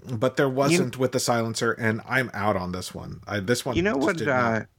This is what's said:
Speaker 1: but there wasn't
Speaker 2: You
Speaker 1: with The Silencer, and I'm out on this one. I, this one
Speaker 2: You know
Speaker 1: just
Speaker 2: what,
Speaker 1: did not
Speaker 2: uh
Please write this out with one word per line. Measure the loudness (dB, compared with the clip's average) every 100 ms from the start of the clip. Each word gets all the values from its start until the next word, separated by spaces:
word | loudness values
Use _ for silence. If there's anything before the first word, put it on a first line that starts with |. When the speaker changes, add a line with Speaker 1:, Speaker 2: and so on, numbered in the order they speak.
| -10
Speaker 1:
but | -2 0 2
there | 2
wasn't | 2 4 4 2 0
Speaker 2:
You |
Speaker 1:
with | 0
The | 0
Silencer, | 0 0 0 0 -2
and | 0 0 -2 -2
I'm | -2 -2
out | -2 0 0
on | -2
this | -6 -8
one. | -10 -12 -12 -6
I, | -4
this | 0 0 0
one | 0
Speaker 2:
You |
know | 0
Speaker 1:
just | 2 0
Speaker 2:
what, | 0
Speaker 1:
did | 0
not | 2 2 0
Speaker 2:
uh | -2